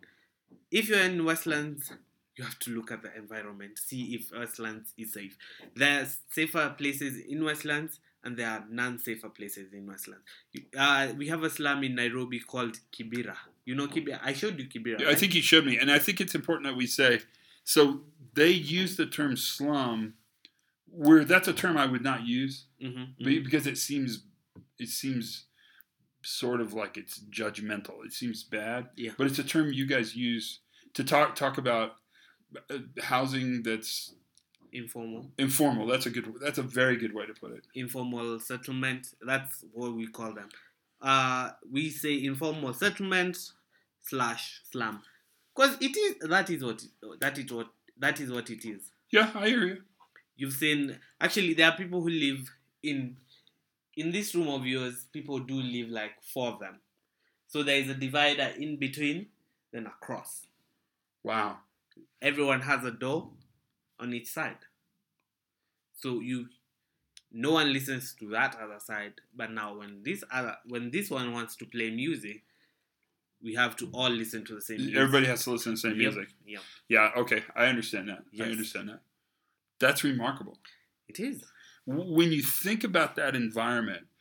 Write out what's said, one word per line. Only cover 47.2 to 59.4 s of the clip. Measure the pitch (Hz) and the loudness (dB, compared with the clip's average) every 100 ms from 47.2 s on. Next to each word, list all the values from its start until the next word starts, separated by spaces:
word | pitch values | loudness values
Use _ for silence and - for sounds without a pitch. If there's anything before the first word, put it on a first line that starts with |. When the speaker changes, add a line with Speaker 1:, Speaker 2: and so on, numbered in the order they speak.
| 135 139 | -2 -2
Speaker 1:
is | 120 | -6
what, | 117 113 _ _ - | -8 -8 _ _ -2
that | 139 151 | -2 0
is | 131 | -4
what | 123 113 | -6 -6
it | 110 113 | -10 -10
is. | 98 - _ _ | -12 -14 _ _
Speaker 2:
Yeah, | 214 220 208 | 6 6 4
I | 208 | 2
hear | 247 185 | 4 2
you. | 196 - _ _ - _ - | -2 -12 _ _ -20 _ -8
Speaker 1:
You've | 135 | -6
seen, | 135 151 147 139 139 - - | 0 2 4 0 -6 -16 -2
actually, | 175 214 175 | 0 2 4
there | 160 165 | 6 6
are | 165 | 4
people | 180 180 | -2 -2
who | 165 | 0
live | 160 139 135 127 - _ _ | 0 0 0 -8 -16 _ _
in, | 151 139 127 123 _ _ _ _ _ _ _ - | -4 -4 -4 -10 _ _ _ _ _ _ _ -6
in | 160 | -2
this | 196 208 | -2 -2
room | 170 156 | 0 0
of | 135 127 | 0 -2
yours, | 131 127 123 - | -2 -2 -6 -12
people | 151 139 135 | -12 -6 -6
do | 127 135 | -4 -4
live, | 127 120 117 | -2 -4 -4
like, | 113 107 - | -6 -6 -10
four | - 135 123 | -10 -4 -4
of | 98 | -4
them. | 98 - _ _ _ _ _ _ _ | -12 -16 _ _ _ _ _ _ _
So | 151 | -2
there | 143 139 | 2 2
is | 131 | 2
a | |
divider | 131 131 147 147 143 131 - | -2 -2 4 4 4 0 -4
in | 151 143 | -6 -4
between, | 135 143 147 165 208 _ | -4 -2 -2 -2 -6 _